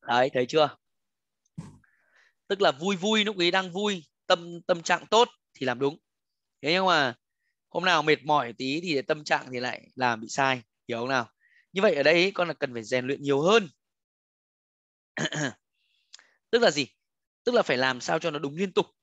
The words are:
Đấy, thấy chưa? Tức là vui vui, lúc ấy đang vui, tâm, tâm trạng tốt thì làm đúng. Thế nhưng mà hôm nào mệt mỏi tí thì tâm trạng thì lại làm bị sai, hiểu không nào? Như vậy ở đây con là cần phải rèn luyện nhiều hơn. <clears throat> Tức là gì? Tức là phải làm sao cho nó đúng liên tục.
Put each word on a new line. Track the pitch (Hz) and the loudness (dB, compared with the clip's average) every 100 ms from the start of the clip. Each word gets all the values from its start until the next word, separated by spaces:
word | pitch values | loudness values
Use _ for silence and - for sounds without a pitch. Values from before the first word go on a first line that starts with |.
Đấy, | - 120 131 | 0 0 0
thấy | 131 123 | 0 -2
chưa? | 156 147 - _ _ _ _ _ _ _ - - - _ _ _ _ _ _ _ | 2 0 -2 _ _ _ _ _ _ _ -20 -20 -20 _ _ _ _ _ _ _
Tức | 196 | 0
là | 190 | 2
vui | 135 180 196 | 2 -2 -2
vui, | 196 220 | 0 0
lúc | 208 202 | 0 0
ấy | 175 | 0
đang | 190 185 | 0 -4
vui, | 170 208 190 151 _ _ | -4 -4 -4 -10 _ _
tâm, | 185 170 170 | -2 0 -16
tâm | - 175 | -4 -4
trạng | 160 175 151 | 0 -2 2
tốt | 214 240 _ _ | 2 2 _ _
thì | _ 131 | _ -4
làm | 123 | -2
đúng. | 139 160 _ _ _ _ _ _ | -2 -4 _ _ _ _ _ _
Thế | 139 | -2
nhưng | 175 190 | 2 4
mà | 165 135 117 _ _ _ _ _ | 2 2 -4 _ _ _ _ _
hôm | 170 | -4
nào | 180 170 | 2 2
mệt | 151 147 | 4 0
mỏi | 131 147 120 113 | 2 0 0 -6
tí | 131 147 | -6 -4
thì | 180 143 | -2 -4
tâm | 123 151 | -2 -4
trạng | 147 156 131 | -2 -2 -2
thì | 127 | -8
lại | 123 - - | -6 -8 -14
làm | - 127 113 | -2 -2 -2
bị | 110 | -6
sai, | - 135 127 117 _ - | -2 0 0 -6 _ -10
hiểu | 117 | -8
không | 123 | -2
nào? | 135 117 _ _ _ _ | -4 -4 _ _ _ _
Như | 180 | 0
vậy | 208 | 2
ở | 151 | 4
đây | 139 170 185 | 4 4 2
con | 202 175 | 0 -4
là | |
cần | 151 135 | -4 -6
phải | 120 | -6
rèn | 107 127 123 | -4 -4 -2
luyện | 139 | -4
nhiều | 139 139 | 0 2
hơn. | 160 226 180 _ _ _ _ _ _ _ _ _ _ _ _ _ _ - | 4 2 2 _ _ _ _ _ _ _ _ _ _ _ _ _ _ -8
<clears throat> | 151 147 143 - _ _ _ _ _ - _ _ _ | -6 -4 -6 -8 _ _ _ _ _ -20 _ _ _
Tức | 233 | 4
là | 233 | 4
gì? | 147 131 _ _ _ _ _ | 2 -6 _ _ _ _ _
Tức | - | 0
là | 240 | 2
phải | 185 127 | 2 2
làm | 131 127 | 2 0
sao | - 165 | -2 -2
cho | 170 | -2
nó | 147 | -4
đúng | 143 151 | -6 -4
liên | 196 | -4
tục. | 190 196 _ | -2 -4 _